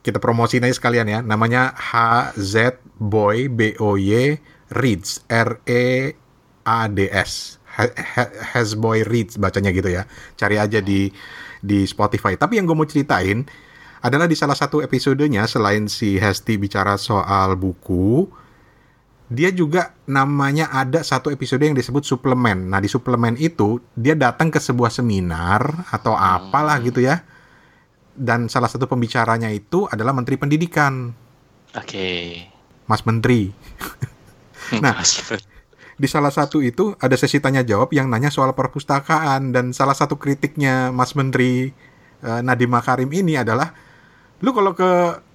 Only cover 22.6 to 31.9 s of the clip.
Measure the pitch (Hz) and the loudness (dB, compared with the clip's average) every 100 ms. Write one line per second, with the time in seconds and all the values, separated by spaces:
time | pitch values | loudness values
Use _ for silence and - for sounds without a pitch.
22.6 | 92 95 98 131 127 120 117 117 160 165 | 0 0 0 -2 -2 0 0 0 -2 2
23.6 | 104 120 _ - 120 156 180 - 160 147 | 0 0 _ -2 0 4 2 2 0 0
24.6 | - 123 120 - 120 98 87 82 87 104 | 0 2 2 2 0 0 0 -2 0 2
25.6 | 135 160 175 - 117 107 95 90 92 139 | 0 -4 -6 -4 0 2 2 2 0 0
26.6 | 151 143 120 123 123 170 - - _ _ | 2 0 0 0 2 0 -4 -20 _ _
27.6 | _ _ _ _ _ - 123 120 117 135 | _ _ _ _ _ -6 -2 0 0 0
28.6 | 120 123 131 123 117 127 113 113 113 107 | 0 -2 -2 -2 0 0 0 0 0 -4
29.6 | - 175 202 107 117 135 120 131 143 151 | -2 -2 -2 -2 -2 -2 -2 -2 0 0
30.6 | 170 151 143 131 120 117 - _ _ _ | 0 0 0 0 -8 -12 -20 _ _ _
31.6 | _ 113 - | _ -14 -12